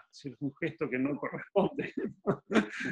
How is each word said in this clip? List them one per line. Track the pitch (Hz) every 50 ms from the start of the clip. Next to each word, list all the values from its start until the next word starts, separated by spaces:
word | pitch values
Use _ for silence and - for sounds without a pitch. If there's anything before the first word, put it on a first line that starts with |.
| - _
Es | -
decir, | - - 139 117
es | -
un | 143 135 -
gesto | - 170 156 160 - 156 127
que | 123 127
no | 131 143 143
corresponde. | - - 123 - - - - - 196 196 - - - - - -
<laughs> | - - - - - - 208 - - - - 196 220 208 - - - - 254